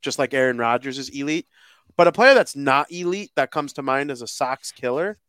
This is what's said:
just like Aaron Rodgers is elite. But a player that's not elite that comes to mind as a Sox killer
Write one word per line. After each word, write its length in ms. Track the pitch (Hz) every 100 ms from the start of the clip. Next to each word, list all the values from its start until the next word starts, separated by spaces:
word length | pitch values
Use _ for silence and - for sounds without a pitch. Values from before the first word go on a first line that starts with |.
just 180 | - 127
like 140 | 131
Aaron 240 | 135 131 120
Rodgers 400 | 117 120 135 131
is 140 | 131
elite. 360 | 139 139 160 - _ _ _ _ -
But 100 | 175
a 60 |
player 200 | 165 247
that's 220 | 269 185 139
not 340 | 139 135 147
elite 420 | 175 175 190 208 -
that 140 | 135
comes 220 | 156 147
to 80 | -
mind 280 | 135 135 143
as 120 | 131
a 40 | 117
Sox 460 | - 127 135 -
killer 460 | - 127 131 185 214